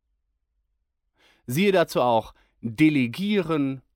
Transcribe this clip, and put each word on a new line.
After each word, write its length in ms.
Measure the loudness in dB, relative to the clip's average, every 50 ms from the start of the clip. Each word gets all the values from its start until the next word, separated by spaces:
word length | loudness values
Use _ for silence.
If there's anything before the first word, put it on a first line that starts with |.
| _ _ _ _ _ _ _ _ _ _ _ _ _ _ _ _ _ _ _ _ _ _ _ _ _ _ _ _ -10
Siehe 280 | -6 -2 0 2 2 4
dazu 280 | 2 2 0 0 0
auch 320 | 2 2 2 0 0 -4 -18 _ _ _ _ _ -12
Delegieren, 1200 | -10 -2 2 2 2 2 2 -2 -2 -4 -6 -4 -2 -2 -2 -2 -2 -2 -2 -2 -4 -6 -10 _ _ _